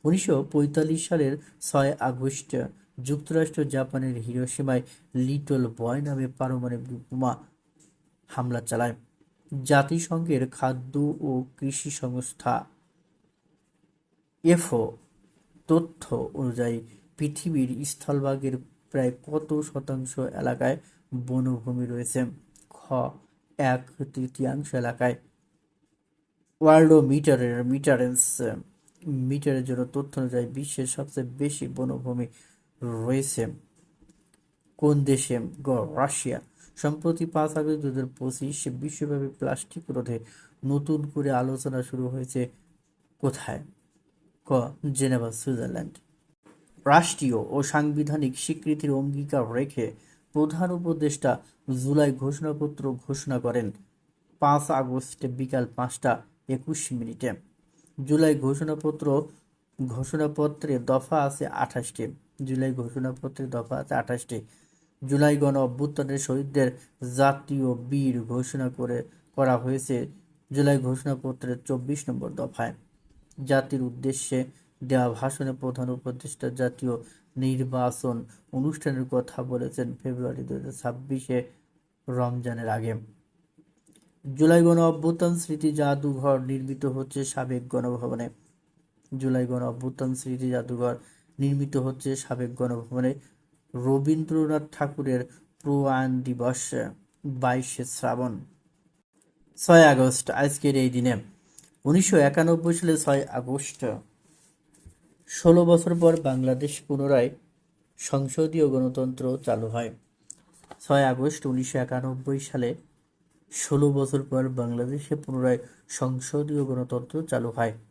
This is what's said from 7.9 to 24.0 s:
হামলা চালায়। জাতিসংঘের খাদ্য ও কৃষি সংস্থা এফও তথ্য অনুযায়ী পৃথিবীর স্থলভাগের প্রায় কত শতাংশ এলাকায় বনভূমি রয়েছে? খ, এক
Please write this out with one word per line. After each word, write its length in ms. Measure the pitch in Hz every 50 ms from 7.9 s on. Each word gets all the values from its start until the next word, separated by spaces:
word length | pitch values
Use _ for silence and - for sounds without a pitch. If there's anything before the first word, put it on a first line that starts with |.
| _ _ _ _ _ _ _
হামলা 340 | _ - - 123 123 120 117
চালায়। 340 | 117 - - 113 120 120 110 - - _ _ _ _ _ _ _ _ _ - 139 131
জাতিসংঘের 840 | 127 143 139 139 143 165 165 165 - 170 165 170 165 151 127 131 127
খাদ্য 500 | - - - 131 127 127 127 131 135 143 147 147 - -
ও 260 | - 143 131 127 127 - _
কৃষি 320 | _ 139 135 139 - - 143
সংস্থা 760 | 143 - - 123 123 127 127 - - _ - 135 120 117 - _ _ _ _ _ _ _ _ _ _ _ _ _ _ _ _ _ _ _ _ _ _ _ _ _ _ _ _ _ _ _ _ _ _ _ -
এফও 540 | 165 175 170 170 - 131 117 110 - - - _ _ _ _ _ _ _ _ _ _ _ - _
তথ্য 640 | - 160 165 170 165 - - - - 123 - - - -
অনুযায়ী 480 | 147 135 123 117 120 120 117 117 113 113 - - - _ _ _
পৃথিবীর 680 | - 156 147 147 - - 175 160 131 131 127 127 - 143
স্থলভাগের 720 | 143 - - - - 143 143 135 139 135 135 139 135 131 127 131 - _ _ _ _
প্রায় 200 | - 135 127 123 123 - -
কত 220 | - 151 151 156 151 156 151 147 151
শতাংশ 440 | - 139 139 - 135 131 131 127 - - 131 - - -
এলাকায় 360 | 127 127 123 127 127 127 143 170 - - _ _ _ _ 131 123 123
বনভূমি 580 | 127 127 127 127 131 127 117 110 127 123 123 123 120
রয়েছে? 280 | 120 120 120 - - 131 127 117 - - _ _ _ - _ _ -
খ, 40 | - - - 135 127 123 135 - - - _ _ _ _ _ _ -
এক 240 | 143 127 127 127 127 - - -